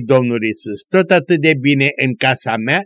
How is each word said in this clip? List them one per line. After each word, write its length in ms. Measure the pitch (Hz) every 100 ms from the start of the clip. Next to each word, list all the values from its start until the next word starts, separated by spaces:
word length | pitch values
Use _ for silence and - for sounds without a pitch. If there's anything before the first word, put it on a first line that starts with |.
Domnul 380 | 117 131 123 117
Iisus 360 | 110 104 110 104 -
tot 160 | 190 170
atât 300 | 180 - 170
de 120 | 160 147
bine 280 | 139 139 139 143
în 100 | 131
casa 420 | 110 131 127 117 113
mea 240 | 113 170